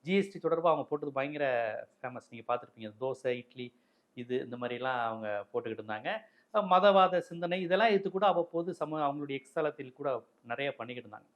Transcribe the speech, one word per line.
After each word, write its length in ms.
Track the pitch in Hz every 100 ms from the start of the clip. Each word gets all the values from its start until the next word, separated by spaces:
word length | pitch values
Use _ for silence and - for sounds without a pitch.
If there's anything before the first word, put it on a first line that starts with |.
| 147
ஜி 80 |
எஸ் 160 | 196 196
டி 80 | 170
தொடர்பா 300 | 165 165 165
அவங்க 160 | 151 -
போட்டது 240 | 151 147
பயங்கர 340 | 135 139 147 139 123 113 110 117
ஃபேமஸ், 360 | _ 127 123 -
நீங்க 140 | 117 110
பார்த்திருப்பீங்க. 440 | 120 - - 110 107
தோசை, 340 | 131 123 131 123
இட்லி, 280 | 120 127 123 _ _ _ _ 131
இது 180 | 120 127
இந்த 180 | 131 123
மாதிரிலாம் 420 | 123 120 131 123
அவங்க 280 | 117 110 107 104 101
போட்டுக்கிட்டு 380 | 120 117 110
இருந்தாங்க. 280 | 107 107 143 220 - _ _
அஹ் 140 | 214 196
மதவாத 520 | 185 202 196 185 180
சிந்தனை 400 | 165 170 170 180
இதெல்லாம் 280 | 175 185 226
எடுத்து 220 | 202 196
கூட 140 | 185 196
அவ்வப்போது 420 | 175 165 170 170
சம-, 300 | 175 151 156
அவங்களுடைய 300 | 143 143 143
எக்ஸ் 200 | 139 -
தளத்தில் 400 | 165 151 147 131
கூட 160 | 127 147 120 - _
நிறைய 260 | 117 120 139 -
பண்ணிக்கிட்டு 340 | 117 123 113
இருந்தாங்க. 200 | 107 _